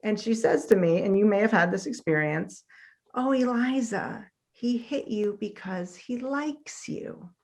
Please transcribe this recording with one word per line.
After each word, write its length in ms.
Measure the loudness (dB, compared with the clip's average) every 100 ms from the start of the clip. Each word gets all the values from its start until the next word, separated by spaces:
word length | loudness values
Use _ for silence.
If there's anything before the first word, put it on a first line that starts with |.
And 160 | -2 -2
she 140 | 0
says 320 | 0 2 2 4
to 100 | 4
me, 260 | 6 2
and 140 | 4 4
you 80 |
may 140 | 4 4
have 120 | 4
had 180 | 4 2
this 160 | 0 -4
experience, 760 | -6 0 0 2 -2 -6 -12 _ -20 -20 _ _
Oh, 180 | -4 0
Eliza, 920 | 2 2 2 0 0 -2 -4 -6 -8 -14 _ _
he 280 | _ -2 -2
hit 300 | -2 -6 -4
you 280 | -2 -2 -2
because 560 | -8 -8 -8 -6 -8
he 240 | -12 -10 -8
likes 720 | -4 -4 -4 -8 -14 -16 -10
you. 400 | -10 -10 -14 -18 _